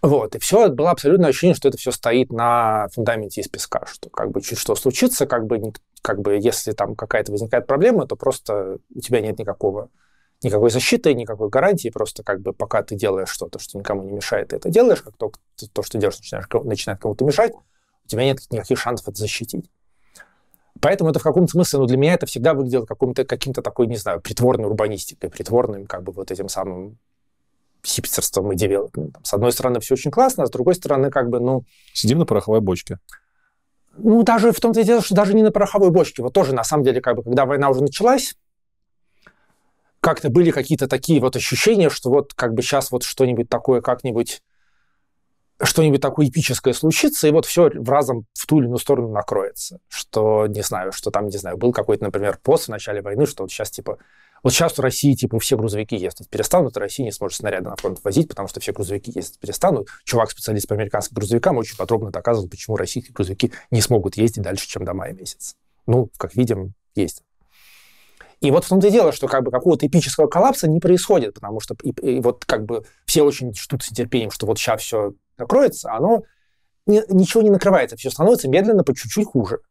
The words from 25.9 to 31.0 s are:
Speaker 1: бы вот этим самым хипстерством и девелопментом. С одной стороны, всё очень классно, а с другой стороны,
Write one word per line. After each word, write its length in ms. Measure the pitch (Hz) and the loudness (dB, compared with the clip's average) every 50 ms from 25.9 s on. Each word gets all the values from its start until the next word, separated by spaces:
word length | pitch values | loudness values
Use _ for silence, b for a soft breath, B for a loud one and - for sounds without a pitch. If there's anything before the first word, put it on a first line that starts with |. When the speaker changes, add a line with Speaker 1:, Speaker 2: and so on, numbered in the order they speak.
| - 90 92 | -12 -10 -10
Speaker 1:
бы 100 | 95 92 | -12 -10
вот 180 | 95 95 - | -12 -10 -10
этим 160 | 95 90 95 | -8 -8 -8
самым 500 | 101 - 95 95 98 92 90 95 104 113 _ _ _ _ _ _ _ _ _ _ _ _ _ _ _ _ _ _ | -8 -6 -6 -6 -6 -8 -10 -12 -14 -18 _ _ _ _ _ _ _ _ _ _ _ _ _ _ _ _ _ _
хипстерством 680 | - - - - - - - - - - 98 95 104 | -8 -6 -6 -6 -6 -6 -4 -4 -2 -2 -2 -2 -2
и 40 | 95 | -2
девелопментом. 680 | 90 98 95 98 101 104 - _ - 78 73 - - _ | -2 0 0 0 -2 -4 -6 _ -10 -10 -10 -12 -14 _
С 100 | - - | -4 -2
одной 180 | 101 107 120 | 0 0 0
стороны, 280 | 120 - - 127 123 117 | 0 0 -2 -2 -2 -2
всё 160 | 107 - 135 | -2 -2 -2
очень 160 | 127 - 147 | -2 -2 -2
классно, 320 | 131 226 254 262 262 - 147 | 2 4 2 2 2 0 -2
а 40 | |
с 20 | 117 | -2
другой 260 | - 123 127 180 180 | -2 0 2 2 2
стороны, 340 | 175 - - 147 135 | 0 0 0 0 2